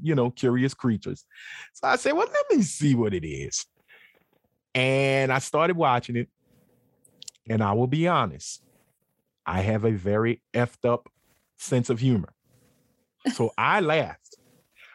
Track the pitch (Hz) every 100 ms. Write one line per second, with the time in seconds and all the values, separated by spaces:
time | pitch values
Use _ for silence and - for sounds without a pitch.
0 | 156 147 123 - 131 123 135 - 127 107
1 | - - _ - - - - - - 247
2 | 269 311 466 587 571 339 180 - 147 123
3 | 107 95 80 69 69 - - _ _ -
4 | - _ _ _ _ _ _ 131 127 135
5 | 135 135 135 131 - 151 165 170 151 123
6 | - 120 120 _ _ _ _ _ _ _
7 | _ _ - _ - 113 101 104 123 151
8 | 170 160 110 69 - - _ _ _ _
9 | _ _ _ _ - 90 98 110 113 104
10 | 92 104 113 120 _ 120 123 - 120 120
11 | - _ _ _ _ _ - 127 120 117
12 | 127 113 82 _ _ _ _ _ _ _
13 | _ _ 277 - 113 - 123 196 160 156
14 | 92 - - - _ _ _ _ -